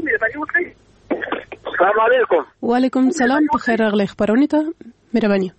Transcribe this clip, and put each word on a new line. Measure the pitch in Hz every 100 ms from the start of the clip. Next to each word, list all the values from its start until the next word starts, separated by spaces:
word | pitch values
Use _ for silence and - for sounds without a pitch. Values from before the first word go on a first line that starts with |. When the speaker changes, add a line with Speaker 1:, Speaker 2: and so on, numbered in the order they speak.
| 311 220 226 277 311 349 359 - _ _ - - - - - - -
Speaker 1:
السلام | - 185 214 233
علیکم. | 254 220 170 135 -
Speaker 2:
وعلیکم | 233 240 262 262 262
السلام. | - 247 285 294
په | 302
خیر | - 220
راغلی | 220 208 196
خپرونې | - 208 226 294
ته. | 302 311 - 233 - _
مهرباني. | 226 208 196 185